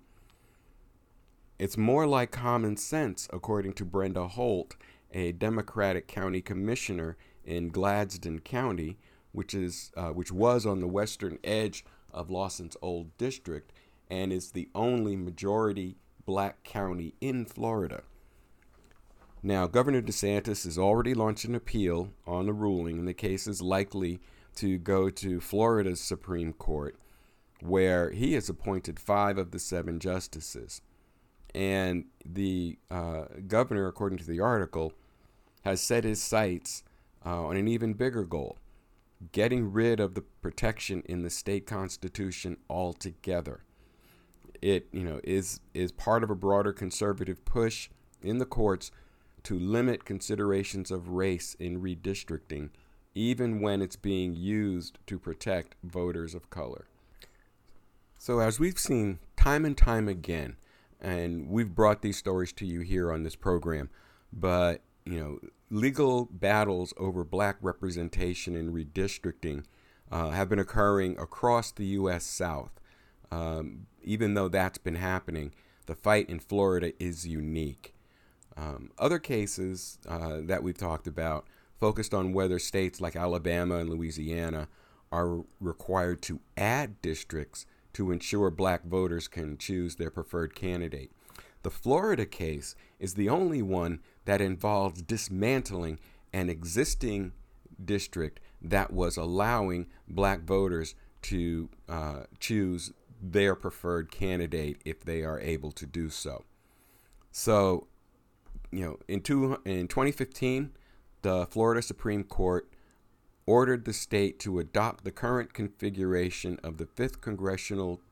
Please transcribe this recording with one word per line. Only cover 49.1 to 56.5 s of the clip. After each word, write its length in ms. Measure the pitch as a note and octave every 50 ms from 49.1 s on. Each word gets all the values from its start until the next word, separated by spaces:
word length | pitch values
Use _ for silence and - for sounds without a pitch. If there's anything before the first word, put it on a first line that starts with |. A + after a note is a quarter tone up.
| _ _ _ - - - -
to 140 | - G#2 F2+
limit 460 | F2 F#2+ G#2+ A#2 B2 B2 A#2 - -
considerations 840 | - G2+ F#2+ - - G#2+ G#2 G#2 G2+ G2 G2 G2 - - G2 F2+ -
of 200 | F#2+ F#2 F2 F2+
race 460 | F2+ F2+ F#2+ G2 F2+ E2+ - - - -
in 220 | F2 F2 F2 F2+
redistricting, 920 | F#2 F#2 F2+ E2 F2 F#2 G2 - - - E2 D2+ - - D#2 D2 D2 D2 - - - _ - - - _ -
even 460 | G2 A2 A#2+ B2+ A#2+ B2 A#2 A2 G#2+
when 200 | G2+ G#2 G2+ G2
it's 160 | F#2+ F2+ -
being 400 | - - G2+ G2 F#2 F#2 F2+ E2+
used 640 | E2 F2+ G2 G#2+ G#2+ G#2 G2+ F#2 F2+ E2 - - - -
to 120 | - G2+ F2
protect 580 | - F2 D#2+ - - F#2+ F#2+ F2 E2 - - - -
voters 520 | F2 - F#2 F2 F2+ E2+ E2 E2+ E2 E2
of 160 | F2 - -